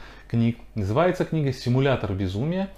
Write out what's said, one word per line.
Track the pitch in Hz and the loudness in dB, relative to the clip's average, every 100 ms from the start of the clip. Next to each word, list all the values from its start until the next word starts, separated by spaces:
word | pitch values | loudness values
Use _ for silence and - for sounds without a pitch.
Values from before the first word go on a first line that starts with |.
| - - - | -14 -18 -4
книг. | 117 117 117 - 110 | 2 2 0 -6 -4
Называется | 95 117 180 180 165 | 0 2 2 2 0
книга | 160 139 | 0 0
"Симулятор | 131 123 127 139 123 98 | -2 0 2 4 2 0
безумия. | 98 95 98 147 185 196 | -2 -2 -2 -2 -2 -4